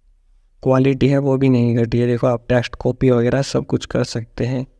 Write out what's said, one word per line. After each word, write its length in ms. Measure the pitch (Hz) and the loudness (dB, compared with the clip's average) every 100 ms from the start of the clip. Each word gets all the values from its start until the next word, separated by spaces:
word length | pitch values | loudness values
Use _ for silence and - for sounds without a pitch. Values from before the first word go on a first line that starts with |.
| _ _ _ _ _ _ | _ _ _ _ _ _
क्वालिटी 460 | 127 131 135 131 131 | 0 2 2 2 2
है 100 | 139 | 2
वो 160 | 139 135 | 0 0
भी 120 | 135 | 2
नहीं 280 | 123 120 117 | 2 2 0
घटी 220 | 113 117 | 0 0
है। 80 | 120 | 0
देखो 200 | 120 131 | 0 0
आप 200 | 120 - | -2 0
टेक्स्ट 280 | 123 117 - | -2 -2 -4
कॉपी 340 | 127 127 131 | -4 0 2
वगैरह 320 | 120 120 131 | 2 2 0
सब 220 | 135 131 - | -2 -4 -2
कुछ 200 | - - | -4 -4
कर 180 | - 123 | -4 -4
सकते 400 | 117 113 - 117 | -6 -10 -6 -4
हैं। 200 | 131 - | -4 -8